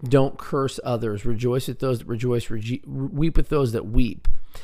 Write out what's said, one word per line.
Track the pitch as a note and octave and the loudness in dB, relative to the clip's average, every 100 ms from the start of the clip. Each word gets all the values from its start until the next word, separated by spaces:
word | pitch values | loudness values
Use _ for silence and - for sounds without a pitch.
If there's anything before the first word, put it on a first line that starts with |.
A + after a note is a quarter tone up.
don't | B2 C#3 C3+ - | 2 2 2 -2
curse | - C#3+ C3+ - | -6 -4 -4 -6
others. | B2+ A#2 A2+ G2+ A#2+ | -6 -4 -4 -2 0
Rejoice | A2+ B2 B2+ C3 | 0 0 -2 -4
with | B2+ | -4
those | C3+ A#2+ | -4 -4
that | - | -6
rejoice, | A#2 B2 A#2+ - | -4 -2 -2 -2
rege-, | A2+ A2 B2+ - | -4 -4 -8 -8
weep | C3+ C3+ C#3 D#3+ D#3 | -8 -6 0 2 4
with | C#3 | 2
those | D3+ B2+ | 2 0
that | A2+ - | -2 0
weep." | B2 B2 - - - - - | 2 2 4 6 6 4 -8